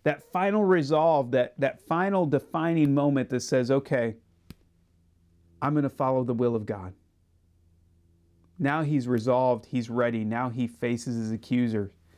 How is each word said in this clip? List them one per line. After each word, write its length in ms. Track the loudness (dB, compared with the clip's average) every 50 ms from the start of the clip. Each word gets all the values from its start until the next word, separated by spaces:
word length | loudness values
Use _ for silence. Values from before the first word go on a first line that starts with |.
| -2
That 180 | -2 -2 -2 -6
final 420 | _ -4 -2 0 0 2 2 2
resolve, 680 | 4 4 2 2 2 2 2 4 4 2 2 0 2 2
that, 220 | 0 0 0 -2 -2
that 220 | -2 -2 -2 -4
final 460 | _ -2 0 0 2 2 2 2 2
defining 680 | 2 0 0 -2 -2 -6 -4 -2 0 2 4 4 4 4
moment 360 | 4 2 2 2 2 0 -2
that 100 | -4 -4
says, 300 | -4 0 0 0 2 2
"Okay, 460 | 2 0 0 0 -2 -2 -2 -2 -4 -8 _ _ _ _ _ -20 -20 _ _ _ _ _ _ _ _ _ _ _ _ _ _ _ _ _ _ _ _ -6
I'm 140 | -4 -2 0
gonna 140 | 0 0 -2
follow 360 | -2 -2 -2 0 0 0 0
the 100 | -2 -2
will 220 | 0 0 0 0
of 100 | -2 -4
God." 280 | -6 -8 -8 -10 -14 -16 _ _ _ _ _ _ _ _ _ _ _ _ _ _ _ _ _ _ _ _ _ _ _ _ _ _ _ _ _ _ _ _
Now 260 | -4 -2 -2 0 0 0
he's 260 | 0 0 0 0 0
resolved, 580 | 0 0 2 2 2 2 4 2 0 0 -2
he's 240 | -6 -6 -6 -6 -4
ready. 340 | -2 -2 0 0 0 -2 -4
Now 240 | -4 -4 -4 -4 -6
he 200 | -4 -4 -6 -6
faces 480 | -6 -6 -4 -4 -4 -4 -6 -6 -6
his 160 | -4 -4 -4 -6
accuser. 600 | -8 -6 -2 -2 0 0 0 0 -2 -4 -6 -8 _ _ _ _